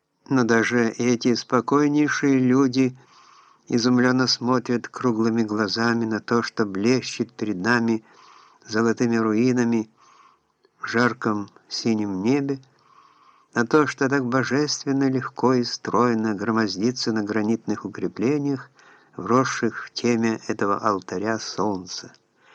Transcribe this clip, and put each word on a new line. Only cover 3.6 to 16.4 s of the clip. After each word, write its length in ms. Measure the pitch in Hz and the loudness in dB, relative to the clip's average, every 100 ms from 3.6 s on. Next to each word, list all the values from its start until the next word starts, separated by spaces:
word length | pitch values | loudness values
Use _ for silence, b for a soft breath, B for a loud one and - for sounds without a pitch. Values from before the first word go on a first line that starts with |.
| _ | _
изумлённо 600 | 123 120 123 127 127 123 | 0 2 4 4 2 0
смотрят 600 | - 117 127 120 120 - | -2 0 -2 0 -4 -4
круглыми 560 | - 127 110 113 113 | -4 -2 0 0 0
глазами 640 | 107 107 104 110 117 117 113 | 0 -2 -2 0 0 0 -2
на 140 | 107 | -4
то, 220 | - 120 | -2 -2
что 220 | 113 - 104 | -2 -2 -4
блещет 680 | 95 110 127 127 - 110 | 0 0 0 -2 -6 -8
перед 240 | - 107 92 | -6 -6 -4
нами 460 | 101 120 117 110 B B B B B B - | 0 0 2 -2 B B B B B B -6
золотыми 500 | 107 117 107 123 117 | 0 0 2 0 2
руинами 720 | 110 107 127 123 117 117 107 _ b b b b _ _ _ _ | 2 2 2 2 2 0 -2 _ b b b b _ _ _ _
в 80 | - | -4
жарком 600 | 117 120 113 113 104 98 - _ | 0 0 0 -4 -4 -6 -16 _
синем 560 | - 120 107 104 92 | -6 -2 -2 -2 -2
небе, 360 | 107 143 139 135 131 b b b b b b b b | 0 0 0 -6 -10 b b b b b b b b
на 120 | 117 117 | -2 2
то, 220 | 156 135 | 4 2
что 220 | - 135 | 0 0
так 160 | 143 123 | 0 0
божественно 840 | 131 117 131 147 - 143 135 139 | 0 0 0 -2 -4 -2 0 2
легко 460 | 131 131 - 123 | 0 -4 -2 2
и 100 | 127 | 2
стройно 680 | 120 - - 95 120 113 110 | 0 -6 -2 2 2 2 -2
громоздится 800 | 98 | -2